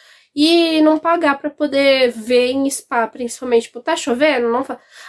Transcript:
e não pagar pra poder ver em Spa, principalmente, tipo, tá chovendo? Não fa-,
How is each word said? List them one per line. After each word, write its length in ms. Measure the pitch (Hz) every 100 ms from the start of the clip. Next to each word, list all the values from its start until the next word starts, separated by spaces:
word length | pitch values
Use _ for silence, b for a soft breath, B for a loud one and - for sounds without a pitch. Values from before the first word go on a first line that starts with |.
| b b b
e 480 | 285 311 339 330 311
não 160 | 302 311
pagar 400 | 330 339 311 285
pra 100 | 294
poder 640 | - 294 277 277 262 247
ver 400 | 226 220 247 247
em 180 | 269 277
Spa, 380 | - - 240 226
principalmente, 580 | - 233 - 254 233
tipo, 160 | 233 240
tá 140 | 320 339
chovendo? 540 | 269 240 302 254 233
Não 140 | 240
fa-, 160 | 277 240 B B